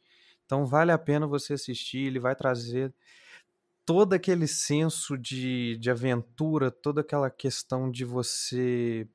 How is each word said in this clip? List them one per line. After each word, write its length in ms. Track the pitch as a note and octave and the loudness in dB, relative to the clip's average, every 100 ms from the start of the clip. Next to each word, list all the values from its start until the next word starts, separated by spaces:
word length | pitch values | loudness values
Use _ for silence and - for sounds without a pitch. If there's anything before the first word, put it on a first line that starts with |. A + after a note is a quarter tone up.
| _ _ _ _ | _ _ _ _
Então 220 | - C3+ C#3 | -4 0 2
vale 240 | D3 E3+ | 4 6
a 80 | E3 | 4
pena 300 | E3 D3 D3+ | 4 0 2
você 240 | C#3+ - | -2 -2
assistir, 560 | C#3+ - A#2+ - C3 C3+ | -6 -6 -8 -6 -4 -2
ele 100 | C3 | 0
vai 160 | B2 | 0
trazer 580 | C#3 C3+ B2 A#2 B2 C3+ - _ - - - _ _ _ _ - | 0 0 0 -2 -4 -4 -6 _ -20 -20 -20 _ _ _ _ 2
todo 280 | E3+ G3+ | 4 6
aquele 340 | F#3 F3+ F3+ D#3 | 4 2 2 2
senso 680 | - - D3 D#3+ - - C#3 | -2 0 2 2 -2 -6 -6
de, 600 | A#2 C3 B2+ B2+ A#2+ A2+ | -6 -6 -2 -2 -2 -2
de 120 | A#2 | -2
aventura, 840 | A#2+ C3 A#2+ A#2 - D#3 D#3 C3 | 0 0 0 -2 -4 0 2 2
toda 300 | - D3 D3 | 0 -2 -2
aquela 280 | D3 D3 C3+ | 0 0 0
questão 580 | - C3+ - - C3 C3 | -2 -6 -4 -4 -2 -2
de 160 | B2 | -4
você 1000 | B2+ B2 A#2+ - - B2 B2 B2 A#2+ A2+ A2+ | -4 -4 -4 -4 -4 -2 0 0 0 -2 -6